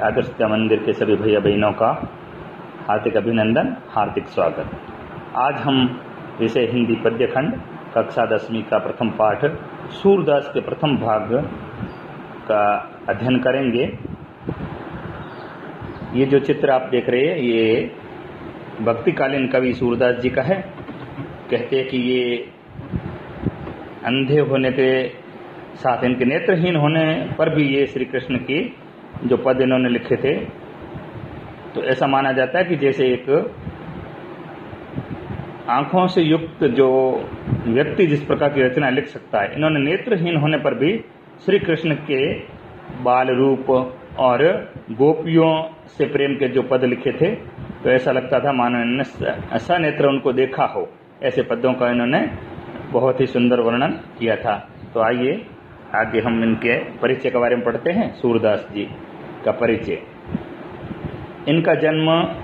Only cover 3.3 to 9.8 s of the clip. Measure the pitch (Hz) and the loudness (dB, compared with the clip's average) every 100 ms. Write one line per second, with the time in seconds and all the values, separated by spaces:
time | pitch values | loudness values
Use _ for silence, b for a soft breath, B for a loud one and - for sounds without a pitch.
3.3 | 113 110 127 233 247 - 110 101 101 - | 2 2 2 0 -4 -6 -2 -2 -2 -4
4.3 | - 82 78 - - - - - - - | 0 0 0 -8 -10 -14 -16 -14 -14 -8
5.3 | 120 135 147 139 135 127 123 - - - | -2 0 0 0 2 2 -2 -12 -16 -14
6.3 | - 113 127 113 123 113 110 113 113 - | -2 0 2 2 2 0 2 0 2 0
7.3 | 131 151 - - - - 113 110 - 113 | 2 0 -4 -10 -14 -4 -2 0 0 2
8.3 | 110 - 113 107 107 - - 113 - 107 | 0 0 -4 0 0 0 -2 -2 2 2
9.3 | 101 147 - - - | 4 0 -2 -12 -14